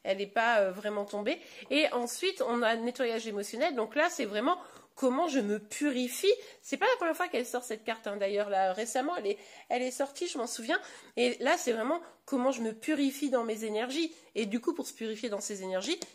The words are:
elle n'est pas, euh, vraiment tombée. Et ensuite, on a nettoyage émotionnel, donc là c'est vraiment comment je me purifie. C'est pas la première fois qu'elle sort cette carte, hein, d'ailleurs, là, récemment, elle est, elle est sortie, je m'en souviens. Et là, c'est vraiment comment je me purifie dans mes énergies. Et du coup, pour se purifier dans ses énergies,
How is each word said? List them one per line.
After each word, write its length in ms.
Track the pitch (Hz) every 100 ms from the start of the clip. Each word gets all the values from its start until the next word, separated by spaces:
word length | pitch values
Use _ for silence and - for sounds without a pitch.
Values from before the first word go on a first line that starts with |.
elle 140 | - 196
n'est 100 | 196
pas, 320 | 233 226 226
euh, 120 | 190
vraiment 340 | 185 208 208 202
tombée. 340 | 208 208 349 - - -
Et 200 | 285 311
ensuite, 500 | 247 240 - 370 381 247
on 140 | 240
a 140 | 226 226
nettoyage 500 | 233 240 247 226 226
émotionnel, 480 | 202 208 226 330
donc 220 | 254 214 285
là 160 | 339
c'est 140 | 339 220
vraiment 340 | 208 269 359 - - -
comment 340 | - 262 262 339
je 140 | 269
me 180 | 208 208
purifie. 720 | - - 294 247 247 - 381 494 - -
C'est 160 | - -
pas 80 | 440
la 100 | 494
première 220 | 339 320
fois 100 | 359
qu'elle 180 | 247 247
sort 200 | 247 -
cette 180 | 220
carte, 240 | - 226 214
hein, 80 | 202
d'ailleurs, 340 | 196 202 208
là, 220 | 190 190
récemment, 420 | 185 233 254 285 359
elle 100 | 202
est, 100 | 214 - - -
elle 140 | 247
est 100 | 254
sortie, 340 | 247 269 - 349
je 120 | 294
m'en 100 | 240
souviens. 320 | - 226 349 - - - -
Et 180 | 247 -
là, 160 | 247 339
c'est 160 | 262
vraiment 260 | 226 240 339 - -
comment 300 | - 269 254
je 80 | 254
me 100 | 226
purifie 580 | 220 - 302 277 269 294
dans 140 | 247
mes 220 | 226 220 220
énergies. 500 | 208 247 277 320 - - -
Et 100 | 214
du 160 | 226
coup, 120 | 330
pour 140 | 311 247
se 60 |
purifier 340 | - 226 220 240
dans 140 | 202
ses 220 | - 202
énergies, 360 | 190 185 214 349 -